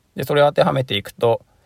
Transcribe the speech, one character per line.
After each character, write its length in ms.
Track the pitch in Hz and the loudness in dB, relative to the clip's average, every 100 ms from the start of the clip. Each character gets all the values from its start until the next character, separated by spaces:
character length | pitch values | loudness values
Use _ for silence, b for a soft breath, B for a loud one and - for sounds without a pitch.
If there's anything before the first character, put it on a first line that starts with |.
| _ | _
で、 100 | - | -10
そ 100 | 139 | -2
れ 80 | 147 | 2
を 40 | 147 | 2
当 60 | |
て 100 | - | 2
は 100 | 170 | 0
め 120 | 135 | -2
て 120 | 127 101 | -4 -6
い 60 | |
く 100 | - | -8
と、 320 | - 117 113 - _ | -2 0 0 -6 _